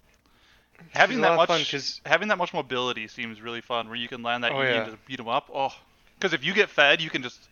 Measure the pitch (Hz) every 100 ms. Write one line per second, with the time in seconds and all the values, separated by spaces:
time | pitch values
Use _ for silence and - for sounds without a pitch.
0 | _ _ _ _ _ _ _ _ 165 -
1 | 190 254 185 165 175 165 143 143 131 -
2 | - 160 208 196 175 175 131 127 123 117
3 | 107 - 117 107 113 117 - 120 110 117
4 | 117 127 117 120 117 139 131 117 110 110
5 | - 131 113 131 - 139 135 - _ _
6 | _ _ 190 156 143 196 196 - 143 165
7 | 156 151 123 - _